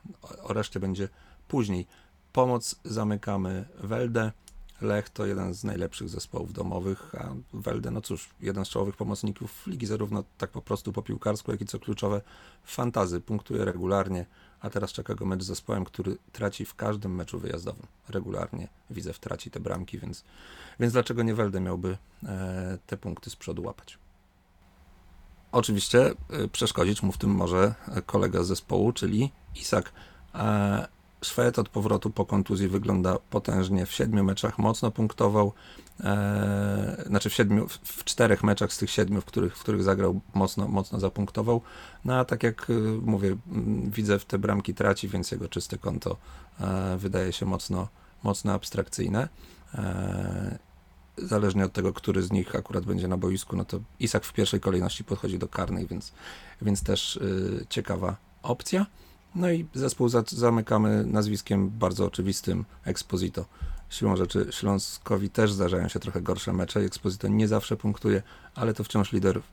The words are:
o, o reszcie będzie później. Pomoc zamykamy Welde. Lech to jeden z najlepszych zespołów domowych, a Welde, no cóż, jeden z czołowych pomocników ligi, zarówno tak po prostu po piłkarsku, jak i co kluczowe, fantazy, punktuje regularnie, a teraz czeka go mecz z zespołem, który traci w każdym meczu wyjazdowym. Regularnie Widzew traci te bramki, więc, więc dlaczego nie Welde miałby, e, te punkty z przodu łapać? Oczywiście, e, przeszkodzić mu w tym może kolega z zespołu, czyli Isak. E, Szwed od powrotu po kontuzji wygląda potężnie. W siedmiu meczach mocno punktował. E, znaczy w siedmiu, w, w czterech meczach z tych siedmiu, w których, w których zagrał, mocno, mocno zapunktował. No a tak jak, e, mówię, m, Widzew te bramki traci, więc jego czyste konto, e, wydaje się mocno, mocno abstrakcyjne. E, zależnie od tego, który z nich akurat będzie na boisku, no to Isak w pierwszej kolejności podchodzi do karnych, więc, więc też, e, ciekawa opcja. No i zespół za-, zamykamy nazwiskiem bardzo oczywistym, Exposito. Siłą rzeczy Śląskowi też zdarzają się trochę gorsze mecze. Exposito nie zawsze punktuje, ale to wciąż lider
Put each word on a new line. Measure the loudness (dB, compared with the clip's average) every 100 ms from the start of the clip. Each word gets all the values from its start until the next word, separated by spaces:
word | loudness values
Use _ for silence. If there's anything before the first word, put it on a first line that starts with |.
| -18 -20
o, | -18 -12
o | -6
reszcie | -4 -4 -4
będzie | -4 -2 -6 -8 -20 -20 -4
później. | 0 0 -2 -4 -14 _ _ _
Pomoc | 2 2 2 -4 -8
zamykamy | -6 -2 0 -2 -2 -2 -2 -4 -8 -10
Welde. | -6 -2 0 0 -2 -4 -16 -20 -20 -6
Lech | -2 -2 -2
to | -4 -4
jeden | -2 -4
z | -4
najlepszych | -4 -4 -6 -6 -10
zespołów | -8 -8 -8 -6
domowych, | -6 -4 -2 -2 -4 -8
a | -10 -8 -10 -12
Welde, | -8 -4 -4 -4
no | -6
cóż, | -6 -8 -10 -8
jeden | -4 -4
z | -2
czołowych | -2 -2 -4
pomocników | -6 -4 -4 -6 -10 -12 -10
ligi, | -6 -4
zarówno | -4 -2 -4 -6 -8
tak | -8
po | -8
prostu | -4 -4 -4
po | -6
piłkarsku, | -6 -4 -2 -2 -4
jak | -6
i | -6
co | -8
kluczowe, | -6 -4 -2 -2 -4 -18 -20 -20
fantazy, | -10 -4 -2 0 0 -2
punktuje | -4 -6 -2 -2
regularnie, | -2 -2 2 2 2 -4 -6 _ -20 _
a | -6
teraz | -4 -4
czeka | -6 -8
go | -4 -2
mecz | -4
z | -4
zespołem, | -8 -4 -4
który | -4 -6 -6 -6 _
traci | -6 -4 -4
w | -10
każdym | -4 -4 -2 -4
meczu | -6 -6 -8
wyjazdowym. | -6 -6 -8 -10 -16 _ -8
Regularnie | -6 -4 -6 -6 -8 -10 -16 -14
Widzew | -10 -10 -10
traci | -10 -10 -10
te | -8
bramki, | -6 -6 -8 -10
więc, | -10 -12 -16 -20 -20 -20 -16 -2
więc | 2
dlaczego | 2 2 2
nie | 2
Welde | 2 2 0
miałby, | -2 -2 -2 -4 -10 -14
e, | -8 -6 -4 -4 -6 -8 -8
te | -10
punkty | -8 -10 -12
z | -12
przodu | -8 -6
łapać? | -8 -10 -16 -20 -20 _ _ _ _ _ -20 -20 -20 -20 -20 -20 -20 -20 0
Oczywiście, | 2 4 2 4 6 6 2 -6
e, | -4 -4
przeszkodzić | 0 0 2 2 2
mu | 0
w | 0
tym | 2
może | 2 4 6 4 2 -6 -6 0
kolega | 2 4 2
z | 0
zespołu, | -2 0 2 2
czyli | 2 2 2 2 -2 -14
Isak. | -10 0 0 0 -8 -20 -20 -14
E, | -2 2 4 4 2 -2 -10 _ _
Szwed | -4 2 4 4
od | 0
powrotu | 0 2 2 0
po | -2 2
kontuzji | 2 2 2 2
wygląda | 2 2 2 2 0 -2
potężnie. | -2 0 2 2 2 0
W |
siedmiu | 0 2 4
meczach | 4 2 0 2
mocno | 2 2 0
punktował. | 2 0 2 4 6 4 0 -14 -20 -20 -4
E, | 0 2 2 2 2 2 2 0 -2 -4 0
znaczy | 0 4
w |
siedmiu, | 4 6 6 2
w, |
w | -6 -12 -8
czterech | -2 4 6 6
meczach | 4 4 0
z | -2
tych | 0
siedmiu, | 2 2 2
w |
których, | 0 0 0 0
w |
których | 0 2
zagrał, | 4 4 4 2 0
mocno, | 2 2 2 0
mocno | 0 0 0
zapunktował. | 0 0 -2 0 2 2 0 -14 -18 -6
No | 0
a | 2
tak | 2 2
jak, | 0 0 0
e, | 2 2 2
mówię, | 2 2 2 0 -2
m, | -2 0 0 0
Widzew | 0 2 2
te | 2 0
bramki | 2 2 0
traci, | 2 2 2 0
więc | -2 -2
jego | -4 -4
czyste | -6 -6 -4
konto, | -4 -4 -4 -6 -10 -18 -16 -6
e, | -2 0 0 -2
wydaje | 0 0 0
się | 0 0
mocno, | 0 0 -2 -2 -8 -20 -4
mocno | -2 0 0
abstrakcyjne. | 0 -2 -4 -2 -2 0 0 0 -6 -20 -20 -12
E, | -4 -2 -2 -2 -2 -2 -2 -4 -6 -12 -20 -20 -20 -18 -10
zależnie | -2 2 4 4
od | 2
tego, | 2 0
który | 0 0 0
z | 2
nich | 0 0 -4
akurat | -2 -4
będzie | -2 0 0
na | 0
boisku, | 0 -2 -2 -4
no |
to | -4 -6 -8 -4
Isak | 0 0
w | 0
pierwszej | 0 2 2
kolejności | 2 2 0 -2
podchodzi | -6 -4 -2 -4
do | -4
karnych, | -4 -2 -2 -4
więc, | -6 -10 -16 -18 -18 -18 -4
więc | 0 0
też, | 2 0 -2 -2
e, | -2 0 -2 -4 -4
ciekawa | -4 -2 -2 -2 -4 -10 -6
opcja. | -4 -4 0 0 0 -4 -20 -20 -8
No | 0 2
i | 2 0
zespół | -2 -2 2 4
za-, | 4 2
zamykamy | 4 4 4 4 4 6 4
nazwiskiem | 4 2 2 0 2 2 2
bardzo | 2 0 2
oczywistym, | 0 2 0 0 0 -2 -4 -6
Exposito. | -6 -4 -2 -2 0 -4 -8 -6 -6 -6 -8
Siłą | 0 2 4
rzeczy | 2 2 0
Śląskowi | 0 2 2 0 -6 -2 0 0
też | 2 4
zdarzają | 4 2 2 0
się | -2
trochę | -4 -2
gorsze | -2 -2 0
mecze. | 0 0 0
Exposito | 0 0 -4 -2 2
nie | 4 4
zawsze | 2 0 -2
punktuje, | -2 0 2 2 0 -14 -14
ale | -4 -2
to | -2
wciąż | 0 0 2
lider | 2 2 2 -4